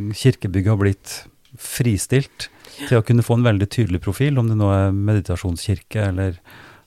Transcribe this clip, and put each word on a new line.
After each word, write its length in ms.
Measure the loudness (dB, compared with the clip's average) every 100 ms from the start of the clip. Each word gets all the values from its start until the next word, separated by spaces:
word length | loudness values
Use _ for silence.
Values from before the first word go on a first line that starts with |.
| -6
kirkebygget 540 | 0 0 2 -2 0 0
har 80 | 2
blitt 480 | 2 0 -6 -16 -18 _ _ -18
fristilt 920 | -10 -4 0 -2 0 -2 -2 -8 -16 -18 -20 -16 0
til 100 | 2
å 40 |
kunne 180 | 4 2
få 120 | 2
en 80 | 2
veldig 240 | 2 2 0
tydelig 320 | 0 0 -2
profil, 380 | -4 -2 0 2
om 100 | 0
det 80 | 2
nå 100 | 2
er 220 | 2 2
meditasjonskirke, 1160 | 0 0 0 0 -4 -4 -4 -4 -4 -4 -4 -2
eller 260 | -2 -2 -4 -14 -20 -20 -20